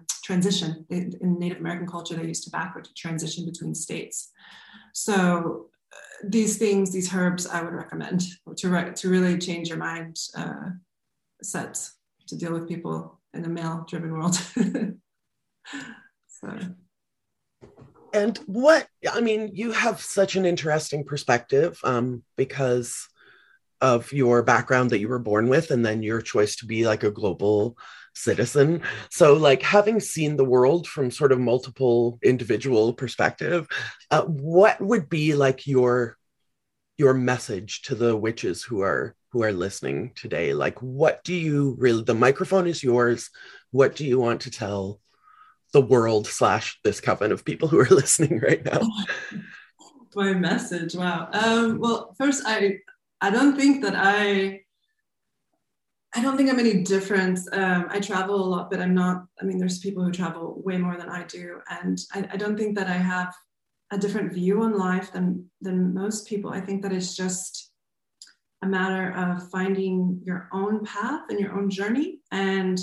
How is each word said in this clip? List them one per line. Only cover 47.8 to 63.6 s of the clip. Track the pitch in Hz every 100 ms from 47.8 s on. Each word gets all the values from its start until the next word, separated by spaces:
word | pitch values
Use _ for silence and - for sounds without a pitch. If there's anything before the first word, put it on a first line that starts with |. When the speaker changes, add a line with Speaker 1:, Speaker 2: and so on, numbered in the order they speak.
| 123
Speaker 2:
<laughs> |
listening | 185 139 - 160 117
right | - 160 -
now? | - 226 220 196 - - 202 - - - _ - _ - 202
Speaker 1:
My | 196
message, | 185 175 226 - 175 170 180
wow. | 180 165 160
Um, | 208 226 226 226 -
well, | 233 226 - -
first, | 277 269 220
I, | 214 196 196 - _ _ _
I | 196
don't | 220 285 285
think | 277 277
that | 202 190
I, | 196 208 208 196 196 196 _ _ _ _ _ _ _ _ _ _ _ _ _ _ _ 233
I |
don't | 269 269
think | 269
I'm | 247
any | 233 190
different. | - 190 - 202 185 185 -
Um, | 196 190 180 175
I | 202
travel | 196 190 190 202
a | 185
lot, | 180 180
but | 185
I'm | 180 180
not, | 180 180 - -
I | 190
mean, | 185
there's | 185 -
people | 196 185
who | 180
travel | 180 170 165 165 -
way | 185 180
more | 180 175
than | 175
I | 180 180
do. | 180 175 175 -
And | 175 180 185 -
I, | 196 196
I | 196
don't | 208 214
think | 208 202
that | 185
I | 180
have | 180 180 180 - _ _